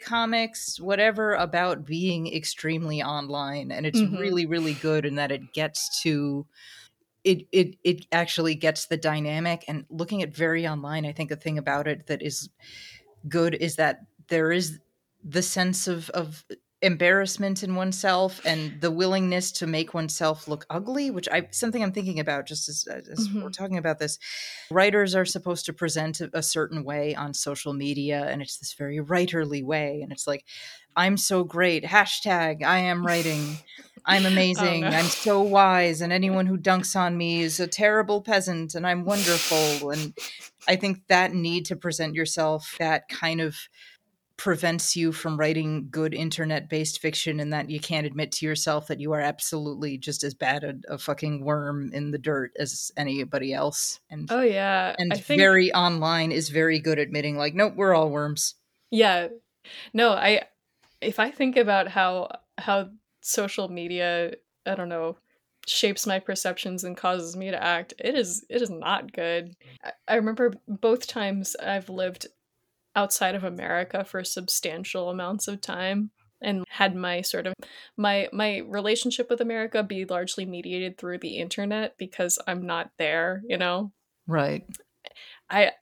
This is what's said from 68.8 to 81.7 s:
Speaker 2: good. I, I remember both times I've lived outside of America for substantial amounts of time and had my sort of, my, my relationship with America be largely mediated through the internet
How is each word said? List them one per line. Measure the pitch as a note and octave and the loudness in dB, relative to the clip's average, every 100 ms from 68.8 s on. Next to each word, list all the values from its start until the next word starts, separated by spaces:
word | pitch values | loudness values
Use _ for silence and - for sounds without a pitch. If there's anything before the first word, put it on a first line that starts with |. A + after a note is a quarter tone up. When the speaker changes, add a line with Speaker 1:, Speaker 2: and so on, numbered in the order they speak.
| D#3+ G3 F#3+ | -2 -2 -2
Speaker 2:
good. | - E3+ E3+ F3 - - C3 | -4 -2 -2 -4 -14 -20 -16
I, | - - - | -16 -10 0
I | A3+ | 0
remember | G#3+ A3 A#3+ G3 - | 0 0 0 0 -10
both | G3+ A3+ B3 - | -2 2 2 -2
times | A#3+ G3+ G3 F#3+ - | -4 -2 -2 -4 -6
I've | - G3 F#3 | -4 -4 -6
lived | F#3 F#3 F3+ - _ _ _ _ _ _ G3+ | -6 -6 -6 -16 _ _ _ _ _ _ -2
outside | G3+ - F#3+ G3 | 0 0 0 -2
of | |
America | F#3 F3 F3 E3+ F3+ F#3+ F#3+ | -6 -6 -2 -2 -2 -4 -6
for | F#3 | -6
substantial | F#3 - F#3 - F3 D#3+ G3 F#3 F3+ | -6 -6 -4 -2 -2 -6 -6 -4 -4
amounts | F#3 F3+ G#3 - | -4 -4 -4 -6
of | G3+ | -6
time | - F3+ F#3 G3+ G#3+ _ _ _ | -8 -4 -2 -2 -2 _ _ _
and | - G3 F3+ | -4 -2 -4
had | - G3 F#3 | 2 2 2
my | F3+ F3 | -2 -2
sort | F#3+ F3+ F3+ | -4 -4 -6
of, | F#3 - - - - | -8 -14 -20 -14 -2
my, | G#3 G3+ G3 | 0 2 0
my | G3 G#3+ G3+ - | -2 -2 -2 -4
relationship | G#3 G#3 A#3 B3 A#3+ A#3+ | -2 0 0 0 -2 -2
with | A#3+ | -2
America | A#3 A3+ A3 A3 | -2 -2 -2 -2
be | G3+ G3 F#3 | -2 -4 -4
largely | F3+ F#3 - F#3 | -4 -4 -6 -8
mediated | F3+ F3 F3+ F#3 F#3 | -8 -6 -6 -6 -8
through | F3 F3+ | -10 -8
the | - - | -8 -8
internet | F3 - G3+ | -6 -4 -2